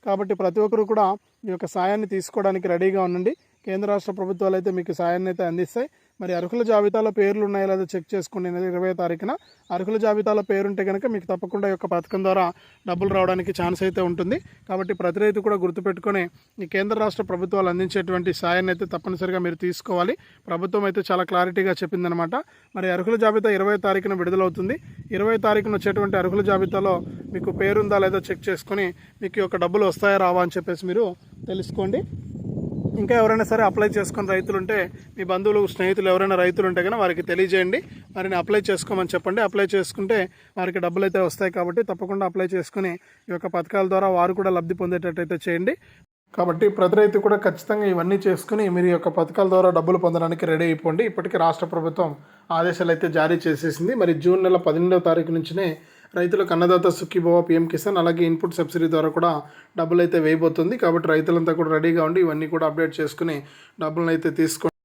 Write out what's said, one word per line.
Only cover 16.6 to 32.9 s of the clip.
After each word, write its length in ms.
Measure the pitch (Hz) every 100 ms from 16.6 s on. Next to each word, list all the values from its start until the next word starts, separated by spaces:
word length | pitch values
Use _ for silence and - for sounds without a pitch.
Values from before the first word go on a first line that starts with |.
ఈ 40 | 175 190
కేంద్ర 220 | 202 220
రాష్ట్ర 220 | 214 - 196
ప్రభుత్వాలు 400 | 180 180 196 185
అందించేటువంటి 600 | 175 185 202 180 185 175 170
సాయాన్ని 320 | 175 180 185 180
అయితే 120 | 185 170
తప్పనిసరిగా 460 | - 180 185 185 175
మీరు 120 | 165 180
తీసుకోవాలి. 500 | 170 - 180 175 302 - _ -
ప్రభుత్వం 360 | 170 185 208 202
అయితే 140 | 190 -
చాలా 140 | 180 180
క్లారిటీగా 440 | 180 180 180 190 175
చెప్పిందనమాట. 540 | 170 185 180 170 165 247 - _ _ 202
మరి 120 | 185 180
అర్హుల 220 | 185 226 220
జాబితా 260 | 214 214 196
ఇరవై 180 | 196 208 196
తారీఖున 280 | 190 196 190
విడుదలవుతుంది. 540 | 175 190 185 165 185 302 - - - 190
ఇరవై 200 | 214 226 220
తారీఖున 280 | 214 208 208
వచ్చేటువంటి 380 | 202 202 202 190
అర్హుల 200 | 180 196 202
జాబితాలో 440 | 196 190 196 196 175 - - - 185
మీకు 160 | 170 170
పేరుందా 380 | 196 208 208 202 190
లేదా 160 | 190 -
చెక్ 140 | 175 -
చేసుకొని 380 | 175 - 202 185 175 - _
మీకు 140 | 196 208
ఈ 20 | 185
యొక్క 120 | 185 175
డబ్బులు 200 | 196 196
వస్తాయా 260 | 160 202 196 185
రావా 180 | 180 175
అని 80 | 185
చెప్పేసి 280 | 165 170 185
మీరు 160 | 190 214 180 - - -
తెలుసుకోండి. 500 | 190 - - 190 254 403 - - - - - - - -